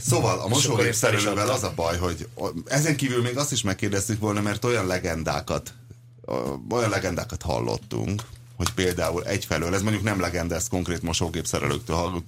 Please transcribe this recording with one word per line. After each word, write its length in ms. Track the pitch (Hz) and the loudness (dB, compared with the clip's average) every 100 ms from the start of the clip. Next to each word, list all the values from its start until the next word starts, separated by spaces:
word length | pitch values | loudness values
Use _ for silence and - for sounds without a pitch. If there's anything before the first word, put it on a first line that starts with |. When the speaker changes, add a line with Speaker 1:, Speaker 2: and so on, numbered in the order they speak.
| - | 2
Speaker 1:
szóval 240 | 165 113 | 4 4
a 20 | 92 | 2
Speaker 2:
És 40 | |
akkor 100 | 95 | 2
Speaker 1:
mosógép 360 | 131 143 117 120 | 2 4 4 4
Speaker 2:
én 80 | |
fel 200 | 117 123 | 4 4
is 60 | 107 | 4
Speaker 1:
szerelővel 240 | 104 101 110 | 2 2 2
Speaker 2:
adtam. 60 | 101 | 2
Speaker 1:
az 80 | |
a 100 | 92 78 | 0 0
baj, 220 | 82 87 | 0 2
hogy 300 | 90 85 - | 0 -2 -8
o-, 160 | - 87 82 - | -6 -6 -4 -2
ezen 280 | 139 160 143 | 0 2 2
kívül 260 | 139 123 | 2 2
még 160 | 120 123 | 0 0
azt 140 | 147 | -2
is 100 | 120 | 0
megkérdeztük 580 | 104 95 104 98 98 107 | 0 0 0 0 0 0
volna, 220 | 107 104 | 2 2
mert 240 | 104 101 120 | 0 0 2
olyan 220 | 117 92 | 2 2
legendákat, 840 | 92 87 80 78 73 - 73 - - - - - - - | 0 0 -2 0 -2 0 -4 -4 -16 -20 -20 -20 -6 -2
o-, 500 | 64 64 69 52 120 | 0 -2 -6 -2 0
olyan 140 | 113 | 2
legendákat 520 | 98 92 78 73 - | 0 0 -2 -4 -6
hallottunk, 800 | - 62 58 55 - 58 57 104 - - - - | -2 0 0 -4 -4 -4 -2 -2 -6 -16 -12 -2
hogy 120 | 90 | 0
például 500 | - 90 85 82 85 - | 2 0 2 0 0 -2
egyfelől, 480 | 98 - 78 85 | -2 0 0 0
ez 80 | 95 | 0
mondjuk 220 | 104 104 | 0 0
nem 160 | 104 98 | 0 0
legenda, 360 | 87 87 82 82 | 0 -2 -2 -2
ez 120 | - | -2
konkrét 340 | 92 87 85 | -2 -2 -2
mosógép 440 | 82 82 85 82 78 | 0 0 0 -2 -2
szerelőktől 480 | 82 71 73 - 82 | 0 0 -2 0 0
hall-, 260 | 87 87 | 0 -2